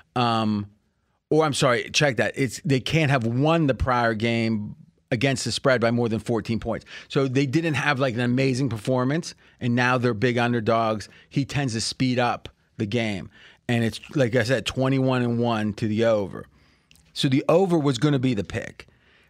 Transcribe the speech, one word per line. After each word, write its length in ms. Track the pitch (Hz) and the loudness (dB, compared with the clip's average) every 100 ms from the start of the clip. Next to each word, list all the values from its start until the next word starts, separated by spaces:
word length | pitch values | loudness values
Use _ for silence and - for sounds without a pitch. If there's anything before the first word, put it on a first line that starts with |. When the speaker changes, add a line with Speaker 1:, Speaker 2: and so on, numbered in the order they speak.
| - | -8
Speaker 1:
Hmm. 60 | 123 | -2
Speaker 2:
Um, 500 | 120 113 107 104 104 _ _ _ _ _ - | 0 0 0 -2 -6 _ _ _ _ _ 0
or 140 | 151 | 2
I'm 100 | 156 | 2
sorry, 340 | 123 139 117 - | 2 2 2 0
check 240 | - 147 113 | 0 0 2
that. 160 | 104 - | -2 -2
It's, 240 | 127 - | -4 -4
they 160 | - 131 | 0 0
can't 300 | - 160 143 | 0 0 2
have 140 | 139 | 2
won 420 | 113 123 151 170 143 | 0 0 2 2 2
the 80 | |
prior 380 | 117 131 123 117 | 0 0 2 2
game 600 | 107 117 117 113 107 104 - - _ - | 0 0 0 0 -2 -4 -12 -20 _ -6
against 340 | 117 139 131 | -2 0 0
the 80 | 120 | -4
spread 280 | - 139 123 | -2 2 2
by 100 | 113 | 2
more 180 | 120 117 | 2 0
than 100 | 107 | -2
fourteen 400 | - 113 107 110 | -2 -2 -2 -4
points. 280 | 117 98 - - - | -4 -6 -8 -20 -4
So 200 | 147 135 | -2 0
they 160 | 131 143 | 0 2
didn't 280 | 151 165 | 0 0
have, 260 | 131 143 127 | 0 0 0
like, 140 | 135 | 0
an 60 | 113 | 0
amazing 500 | 123 127 135 123 139 | 0 2 2 0 -2
performance, 640 | 110 135 127 127 160 - - _ - | -2 -2 0 0 -2 -6 -14 _ -6
and 140 | 123 | -2
now 240 | 120 123 127 | 2 2 2
they're 160 | 123 | 0
big 240 | 104 123 120 | 2 0 2
underdogs. 680 | 120 120 110 113 113 107 - - - | 0 0 2 2 2 -2 -6 -20 -8
He 160 | 147 | -4
tends 300 | 135 147 135 | -2 -2 -2
to 60 | 110 | -4
speed 360 | - - 131 123 | -4 -2 0 2
up 300 | 120 92 - _ _ - | 0 -2 -8 _ _ -8
the 80 | 104 | -4
game. 440 | 117 113 95 - - - - - | -2 -2 -4 -10 -18 -20 -12 -2
And 160 | 120 | 0
it's, 160 | 113 - - 147 | 0 -4 -6 -2
like 180 | 123 | 0
I 80 | 120 | 2
said, 240 | 110 123 - | 0 -2 -2
twenty-one 560 | 131 131 135 131 127 | -2 0 0 0 0
and 160 | 120 117 | 0 0
one 360 | 117 110 107 | 0 0 -2
to 120 | 101 110 | -4 -2
the 180 | 107 113 | 2 2
over. 400 | 107 95 50 - _ _ _ _ _ _ | 2 -2 -10 -16 _ _ _ _ _ _
So 160 | - 143 | -2 2
the 160 | 135 - | 2 4
over 300 | 165 190 170 | 4 4 2
was 200 | 143 117 | 0 0
gonna 200 | 147 139 | 0 2
be 160 | 131 | 0
the 80 | 104 | -2
pick. 440 | - 113 - - - _ _ _ | -4 -8 -10 -16 -20 _ _ _